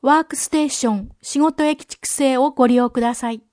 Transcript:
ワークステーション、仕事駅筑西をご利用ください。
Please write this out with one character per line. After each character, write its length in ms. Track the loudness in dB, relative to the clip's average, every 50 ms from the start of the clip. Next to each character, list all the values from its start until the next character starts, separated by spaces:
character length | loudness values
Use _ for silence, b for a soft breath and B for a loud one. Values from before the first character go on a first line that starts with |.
| 2
ワ 160 | 4 2 2
ー 60 | 2
ク 100 | _ -6
ス 140 | -8 -6 -2
テ 160 | 0 0 0
ー 40 | 0
シ 200 | -2 -2 -2 -2
ョ 60 | -2
ン、 160 | -2 -6 -10 -16 _ _
仕 160 | -6 0 2
事 240 | 2 2 2 2 0
駅 240 | 0 0 -2 -6
筑 220 | _ -20 _ -8 -8
西 280 | -4 0 0 0 2
を 140 | 2 0 0
ご 160 | 2 2 2
利 80 | 4 4
用 160 | 4 2 0
く 100 | 0 -2
だ 140 | -2 -2 -2
さ 160 | -4 -6 -8
い。 100 | -8 -8 _ _